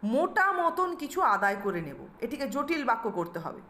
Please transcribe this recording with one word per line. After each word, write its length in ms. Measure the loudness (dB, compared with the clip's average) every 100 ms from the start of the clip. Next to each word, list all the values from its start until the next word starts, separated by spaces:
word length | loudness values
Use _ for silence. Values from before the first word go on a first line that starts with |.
| 2
মোটা 340 | 2 2 4 4 4
মতন 280 | 2 2 0 0
কিছু 180 | -6 2 4 4
আদায় 220 | 2 0 -2
করে 160 | -2 -4
নেব, 120 | -10 -14 -8 -6
এটিকে 200 | -4 -4
জটিল 280 | -2 -2 -2 0
বাক্য 160 | 0 0 -2
করতে 220 | -4 -4 -8
হবে। 160 | -10 -14